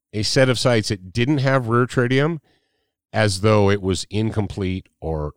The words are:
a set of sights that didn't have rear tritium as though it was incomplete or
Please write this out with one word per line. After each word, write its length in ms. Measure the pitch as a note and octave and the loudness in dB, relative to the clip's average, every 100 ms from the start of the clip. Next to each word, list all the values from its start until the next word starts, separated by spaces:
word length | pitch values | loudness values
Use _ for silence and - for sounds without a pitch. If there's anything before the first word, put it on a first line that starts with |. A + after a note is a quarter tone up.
| _ | _
a 100 | G#2+ | -6
set 240 | G#2+ C#3 C3 | -2 2 2
of 100 | A#2 | 2
sights 300 | B2+ A#2 - | 2 2 0
that 240 | G2+ F#2 | -6 -6
didn't 280 | A#2 B2 D3+ | -2 0 0
have 280 | C3+ C3+ A2+ | 0 0 0
rear 180 | A#2+ B2+ | 0 0
tritium 540 | C3 B2 C3 D3+ E3 _ _ _ _ _ _ _ | 0 0 0 0 -4 _ _ _ _ _ _ _
as 300 | G#2+ G#2+ F#2 | 0 0 2
though 280 | G#2+ G#2+ G2 | 2 4 4
it 120 | G2+ | 2
was 240 | F#2 F2 - | -2 -4 -4
incomplete 800 | G#2 A2 G#2+ G2 - F#2 F#2 - - | -4 -2 -2 -4 -4 -4 -6 -10 -12
or 320 | E2 D#2 D2+ | -8 -6 -6